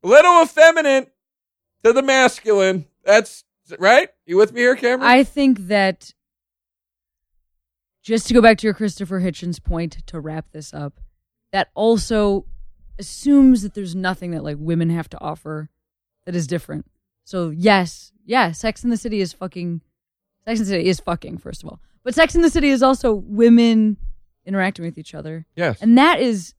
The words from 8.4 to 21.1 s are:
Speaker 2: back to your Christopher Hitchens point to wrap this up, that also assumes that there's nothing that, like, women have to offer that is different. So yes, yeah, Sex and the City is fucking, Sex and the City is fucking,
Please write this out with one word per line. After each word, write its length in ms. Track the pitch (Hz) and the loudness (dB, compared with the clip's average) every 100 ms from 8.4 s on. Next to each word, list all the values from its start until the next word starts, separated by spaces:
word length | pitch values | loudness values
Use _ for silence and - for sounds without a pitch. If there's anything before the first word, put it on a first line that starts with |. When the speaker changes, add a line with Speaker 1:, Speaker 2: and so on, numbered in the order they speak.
Speaker 2:
back 160 | 226 214 | 6 6
to 80 | 220 | 0
your 60 | |
Christopher 460 | 196 208 - 185 185 | -4 -6 -8 -8 -4
Hitchens 400 | 180 160 175 165 | -6 -6 -10 -8
point 420 | - 165 170 - - | -6 -6 -8 -10 -16
to 120 | 165 | -14
wrap 280 | 151 160 - | -12 -12 -14
this 220 | 156 147 | -20 -18
up, 260 | 151 143 _ - _ _ _ _ | -14 -14 _ -20 _ _ _ _
that 180 | 196 - | -6 -6
also 720 | - 220 226 - 220 208 196 - - - - - - | -2 0 0 -2 -2 0 -2 -8 -18 -18 -20 -20 -18
assumes 640 | - - 285 285 262 247 | -18 -8 2 6 6 4
that 120 | 196 | -2
there's 220 | - 190 175 | -10 -10 -6
nothing 360 | 185 185 175 | -6 -6 -8
that, 120 | 165 | -10
like, 140 | 151 147 | -10 -10
women 300 | 156 170 165 | -4 -2 -2
have 200 | 165 156 | -4 -8
to 100 | - | -12
offer 480 | - 160 151 156 151 _ _ _ _ _ - | -12 -12 -14 -14 -14 _ _ _ _ _ -8
that 100 | 175 | -8
is 120 | 143 | -6
different. 380 | 170 - 151 - _ _ _ | -8 -8 -14 -14 _ _ _
So 260 | _ 190 165 | _ -8 -8
yes, 640 | 156 202 196 175 - - _ - | 0 2 2 0 -10 -20 _ -4
yeah, 260 | 254 185 | -2 -2
Sex 320 | 160 220 - | -4 -8 -6
and 80 | 240 | -6
the 60 | 233 | -6
City 220 | 240 214 | -6 -6
is 120 | 180 | -6
fucking, 480 | - 185 180 175 170 _ _ _ _ _ _ - | -8 -14 -10 -10 -10 _ _ _ _ _ _ -8
Sex 140 | 226 | -6
and 80 | 202 | -4
the 40 | |
City 140 | 190 170 | -2 -2
is 120 | 175 | -4
fucking, 380 | - | -6